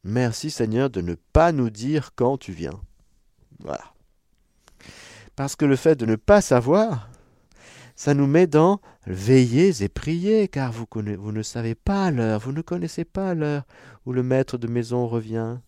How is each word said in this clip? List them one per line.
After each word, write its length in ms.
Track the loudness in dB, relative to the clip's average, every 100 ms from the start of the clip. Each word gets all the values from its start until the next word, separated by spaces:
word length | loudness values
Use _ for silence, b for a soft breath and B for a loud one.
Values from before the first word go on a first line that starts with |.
Merci 460 | -2 -2 -2 -2 -8
Seigneur 400 | -4 -2 0 -2
de 120 | -2
ne 140 | -6 -8
pas 360 | _ 4 4
nous 180 | 2 -2
dire 460 | -4 -4 -4 -4 0
quand 220 | 0 0
tu 140 | -8
viens. 280 | -10 -10 -10 -18 _ _ _ _ _ _ _
Voilà. 340 | -12 -12 -14 _ _ _ _ _ _ _ _ _ B B B B B -10
Parce 200 | -10 0
que 100 | 2
le 100 | 4
fait 200 | 4 2
de 100 | 2
ne 100 | 0
pas 260 | 6 4
savoir, 680 | 6 2 4 2 2 -4 -10 -20 _ _ _ B B B B -6
ça 180 | 0
nous 140 | 2 4
met 200 | 4 4
dans 320 | 4 4 2 b b -10
veillez 760 | -6 4 4 6 4 2 2
et 60 | -4
priez, 580 | -4 -6 -4 0 0 0
car 240 | -4 -6
vous 140 | -6 -8
conna-, 320 | -8 -6 -8
vous 140 | -6
ne 120 | -8
savez 320 | -6 -6 -6 -4
pas 360 | -2 0 0
l'heure, 280 | 0 0 -2
vous 120 | -4
ne 100 | -8
connaissez 440 | -6 -6 -6 -8 -8
pas 280 | -6 -4
l'heure 320 | -2 -2 -4 -8 B B B -6
où 80 |
le 100 | -4
maître 340 | 0 0 0 -4
de 100 | -4
maison 400 | -4 -2 -4 -2
revient. 500 | -4 -6 -6 -6 -10